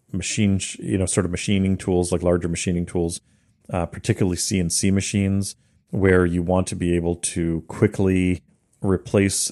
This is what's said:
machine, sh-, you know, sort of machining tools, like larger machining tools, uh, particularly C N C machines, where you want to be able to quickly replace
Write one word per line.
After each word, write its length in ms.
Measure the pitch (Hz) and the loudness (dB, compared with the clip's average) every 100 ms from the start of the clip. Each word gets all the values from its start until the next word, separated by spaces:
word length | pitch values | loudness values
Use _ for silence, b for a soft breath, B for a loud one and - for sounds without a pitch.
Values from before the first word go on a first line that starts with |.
| _ | _
machine, 480 | 95 - - 104 98 | -8 -4 0 2 2
sh-, 200 | - - | -2 -10
you 180 | - 101 | -4 -2
know, 80 | 92 | 0
sort 180 | - | 0
of 60 | 87 | -2
machining 460 | 90 - 101 95 95 | -2 -2 0 2 0
tools, 340 | - 90 87 | 0 0 2
like 120 | 90 | 0
larger 260 | 87 87 87 | 2 0 0
machining 360 | 85 - 87 87 | -4 -2 -2 -2
tools, 340 | 92 85 85 _ _ _ _ - | -2 -4 -6 _ _ _ _ -8
uh, 160 | 92 85 | -6 -6
particularly 500 | - - 110 98 87 | -4 -2 0 0 -2
C 220 | - 98 | -2 0
N 120 | 85 | 0
C 200 | - 98 | 0 0
machines, 640 | 98 95 104 98 98 98 - _ _ _ | 0 0 0 0 0 -4 -10 _ _ _
where 360 | - 95 92 90 | 0 4 6 4
you 160 | 87 | 2
want 240 | 85 92 92 | 0 0 0
to 80 | 92 | -2
be 180 | 87 87 | 0 0
able 200 | 85 85 | 0 -2
to 460 | - - 85 82 - | -4 -4 -2 -2 -6
quickly 760 | - 107 - 95 92 90 87 _ _ _ _ | 0 0 2 2 2 2 0 _ _ _ _
replace 680 | 104 92 - 107 98 - - | -2 -2 2 2 2 0 -4